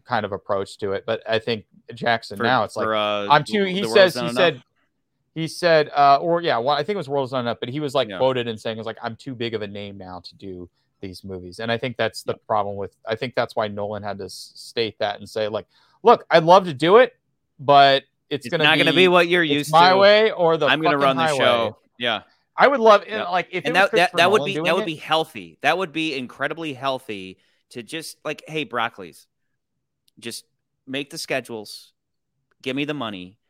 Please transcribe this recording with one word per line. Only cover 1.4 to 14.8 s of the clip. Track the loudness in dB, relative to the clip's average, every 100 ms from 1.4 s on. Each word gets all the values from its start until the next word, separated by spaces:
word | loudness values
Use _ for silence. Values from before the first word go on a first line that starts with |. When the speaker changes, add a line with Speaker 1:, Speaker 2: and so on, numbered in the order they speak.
| -4 -8 -10 _ -20
Speaker 1:
Jackson | -8 -4 -4 -4 -4
Speaker 2:
For, |
Speaker 1:
now, | 0 0
it's | 0
like, | -4 -4
Speaker 2:
for, | -2
uh, | -2 -2 2
Speaker 1:
"I'm | 2
too," | 2 -2
Speaker 2:
The | -2
Speaker 1:
he | -4
Speaker 2:
World's | 2
Speaker 1:
says, | 4 4 2
Speaker 2:
Not |
Speaker 1:
he | -4
Speaker 2:
Enough? | 0
Speaker 1:
said, | 0 0 _ _ _ _ _ _ _ -10
he | -8
said, | -2 2 4 2
uh, | 4 6 6
or | 4 0
yeah, | 0 0
well, | 0
I | -2
think | -2
it | -6
was | -4
World's | -4 -2
Not | -4
Enough, | -4 -6
but | -6
he | -6
was, | -2
like, | -2 -2
Speaker 2:
Yeah. | 0
Speaker 1:
quoted | 0 0 -4
in | -6
saying, | -8 -8
it |
was | -10
like, | -10
"I'm | -10
too | -12 -12 -8
big | -6
of | -6
a | -8
name | -12 -14 -14
now | -16 -16
to | -18
do | -18 -16 -14 -16 _ _ _
these | -16 -14
movies." | -14 -14 -14 -10
And | -4
I | -4
think | -4 -4
that's | -4 -4
the | -8
Speaker 2:
Yep. | -8 -4
Speaker 1:
problem | -2 -2 -6
with, | -10 _ -8
I |
think | -6 -6
that's | -4 -4 -4
why | -6
Nolan | -6 -8 -8
had | -10 -10
to |
s-, | -12 -16 -20
state | -20 -10 -6